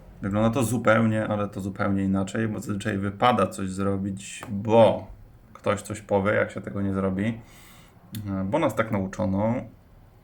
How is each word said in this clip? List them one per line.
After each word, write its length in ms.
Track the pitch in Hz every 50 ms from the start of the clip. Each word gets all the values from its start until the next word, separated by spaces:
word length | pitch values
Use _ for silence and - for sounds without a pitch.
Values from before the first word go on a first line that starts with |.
| - - - - -
wygląda 280 | 101 98 104 110 113
to 140 | 113 139 127
zupełnie, 640 | 110 117 117 113 - 110 113 113 110 110 110 107 107
ale 200 | 107 104 104 98
to 120 | - 101
zupełnie 440 | 95 101 95 - 104 101 98 98 98
inaczej, 440 | 98 95 95 98 95 - 110 113 110
bo 120 | 110 101
zazwyczaj 380 | 95 - 104 98 101 110 104 98
wypada 480 | 98 101 98 101 123 123 120 107 95
coś 240 | - - - 98 95
zrobić, 760 | 92 95 98 98 98 95 95 101 98 95 - - - - - -
bo 580 | 110 98 104 113 107 117 113 98 87 92 95 - - - - - - - - - -
ktoś 300 | - - 107 101 98 -
coś 180 | - 107 -
powie, 320 | - - 104 101 95 101 107
jak 180 | 107 101 98
się 100 | - -
tego 220 | - - - 101 98
nie 120 | 98 95
zrobi, 460 | 95 95 95 95 95 101 113 113 113 - - - - - - - - - - - - - - - - 104 104 98 95 95
bo 140 | 95 110 156
nas 160 | 165 139 -
tak 160 | - 113 113
nauczono, 640 | 107 101 95 95 - - 98 95 95 98 104 110 120 127 - - - - - - - - - - - -